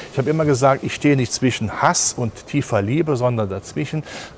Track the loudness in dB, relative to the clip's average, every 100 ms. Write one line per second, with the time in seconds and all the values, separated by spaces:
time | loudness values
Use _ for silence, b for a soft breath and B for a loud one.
0 | B -2 0 2 2 4 4 2 -2 0
1 | 2 4 2 0 0 0 -4 0 2 2
2 | -2 -2 -4 -6 -4 -4 0 0 2 0
3 | 0 0 0 0 -2 -4 -8 -6 -4 -6
4 | -8 B B